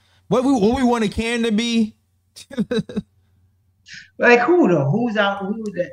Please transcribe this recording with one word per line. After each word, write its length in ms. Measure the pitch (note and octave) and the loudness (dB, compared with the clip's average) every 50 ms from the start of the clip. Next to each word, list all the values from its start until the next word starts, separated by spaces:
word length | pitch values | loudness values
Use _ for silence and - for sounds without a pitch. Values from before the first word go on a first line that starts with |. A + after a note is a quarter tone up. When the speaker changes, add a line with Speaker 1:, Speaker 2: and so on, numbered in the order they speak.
| _ _ _ _ _ _ | _ _ _ _ _ _
Speaker 1:
What 160 | F#3+ B3 A#3+ | -2 0 2
we, 100 | C#4 C#4 | 2 2
what 220 | B3 F#3+ A3 A#3+ | 2 2 2 2
we 60 | C4+ B3+ | 2 2
want 200 | A#3+ A#3+ A#3 A3 | 2 2 0 -2
a 40 | G3+ | -2
Cam 340 | - - A3+ A3+ A#3+ A#3 A3+ | -2 -4 -4 -2 -2 -2 -2
to 80 | A#3 | 0
be? 440 | G#3+ G3+ A#3 A#3 A#3 A3+ A3 G#3+ - _ _ _ _ _ _ _ _ - - _ | 0 0 0 0 0 0 0 -2 -4 _ _ _ _ _ _ _ _ -20 -20 _
<laughs> 160 | C#4 B3+ G#3+ - B3 A3 - - - A3 - - _ _ _ _ _ _ _ _ _ _ _ _ _ _ _ - - - - - _ - | -8 -8 -6 -4 -4 -4 -4 -4 -8 -10 -10 -10 _ _ _ _ _ _ _ _ _ _ _ _ _ _ _ -20 -20 -20 -20 -20 _ 0
Speaker 2:
Like 200 | - A#3+ A#3+ A#3+ | 4 4 4 4
who 280 | A#3+ - F4 F4+ D4 G3 | 4 4 4 4 4 4
though? 220 | F3 D3+ C#3 C#3 | 2 0 0 0
Who's 260 | E3 A3+ B3 A#3+ G#3 G#3+ | -2 -2 -2 -2 -2 -2
out? 280 | G3+ G3+ G3 G3 F#3+ | -2 -2 -2 -4 -6
Who 160 | F#3+ G#3+ A3+ | -8 -8 -8
would 120 | A3 G#3 F3+ | -8 -10 -8
that? 160 | F3 F3 E3+ | -8 -8 -8